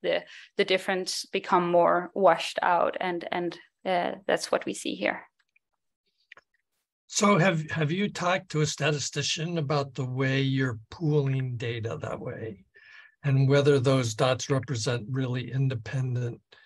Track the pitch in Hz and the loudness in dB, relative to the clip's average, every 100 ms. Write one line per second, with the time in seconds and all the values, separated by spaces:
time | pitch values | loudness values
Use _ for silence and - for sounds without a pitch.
0 | 180 175 - - - - 196 185 190 185 | -2 -2 -4 -14 -8 -2 0 0 0 -4
1 | 180 - - 196 - 185 175 175 170 175 | -4 -6 -4 -6 2 2 4 4 6 4
2 | 180 - 185 165 - - - 175 - - | 0 2 4 4 0 -2 2 2 2 0
3 | 185 175 - 180 175 170 - _ 190 180 | -4 -4 -4 -4 -4 -6 -14 _ -2 0
4 | 180 196 - 170 - - - 196 - 180 | 0 -2 0 0 2 -2 -2 -8 -8 -4
5 | 196 - - _ _ _ _ _ _ _ | -2 -2 -8 _ _ _ _ _ _ _
6 | _ _ _ - _ _ _ _ _ _ | _ _ _ -20 _ _ _ _ _ _
7 | _ - 202 196 185 165 156 160 147 180 | _ 2 4 6 4 2 -2 -2 -2 0
8 | 208 208 175 185 185 156 151 - 147 147 | -2 -2 0 -2 -2 -2 -2 0 0 0
9 | - 147 143 - 160 170 139 147 139 - | -2 -4 -4 -4 -4 -4 -2 -2 -2 -4
10 | 127 127 131 135 135 135 135 110 - - | -6 -2 0 2 2 0 0 -4 -12 -6
11 | 160 151 135 135 131 120 120 117 110 151 | 0 2 2 0 -2 -4 -6 -6 -6 -6
12 | - 107 113 120 - - _ _ - - | -8 -8 -8 -8 -10 -12 _ _ -20 -20
13 | - _ 143 135 135 143 143 139 123 135 | -20 _ 0 4 6 6 6 4 4 2
14 | 123 107 131 131 - 135 - 127 107 120 | 2 0 0 0 0 -2 -2 -4 -2 -4
15 | - 131 131 123 127 127 135 123 - 135 | -4 -4 -2 -4 -4 -2 -2 -2 -6 -4
16 | 127 123 120 117 _ - | -4 -4 -4 -8 _ -20